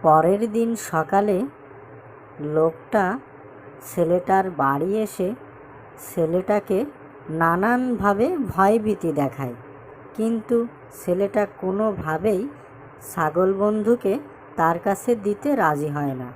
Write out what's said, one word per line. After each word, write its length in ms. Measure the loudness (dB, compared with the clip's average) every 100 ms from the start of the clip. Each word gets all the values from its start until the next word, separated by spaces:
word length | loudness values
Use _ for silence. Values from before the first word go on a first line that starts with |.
পরের 500 | 6 6 6 2 0
দিন 240 | 0 0 -2
সকালে 680 | -2 -4 2 2 2 0 -2 -8 -20 -20 -20 -20 -20 -20 -20 -10
লোকটা 760 | -2 2 2 0 -2 0 0 -2 -8 -20 -20 -20 -20 -18
ছেলেটার 680 | -10 -2 2 2 4 2 2
বাড়ি 480 | 0 0 2 0 -2
এসে 360 | -4 -4 -4 -4 -14 -20 -20 -20 -20 -18
ছেলেটাকে 880 | -10 -2 0 0 2 -2 0 -2 -2 -8 -20 -18 -8
নানানভাবে 1040 | 0 2 2 2 2 0 0 2 2 0 0
ভয়ভীতি 760 | -2 2 4 4 2 -2 -2
দেখায়, 420 | 0 -2 -2 -8 -8 -16 -20 -20 -20 -16 -4
কিন্তু 500 | -2 -2 0 0 0 -8 -20 -10
ছেলেটা 420 | -2 0 0 0 -2 -4
কোনোভাবেই 920 | -4 0 -2 -2 -2 0 0 0 -2 -10 -20 -20 -20 -20 -12
ছাগল 400 | -2 0 2 2
বন্ধুকে 640 | 4 2 2 2 2 2 -2 -4 -18 -14 0
তার 220 | 2 2
কাছে 360 | 0 -2 0
দিতে 420 | 0 0 -2 -2 2
রাজি 320 | 2 2 -2
হয় 260 | -2 -4
না। 100 | -4 -10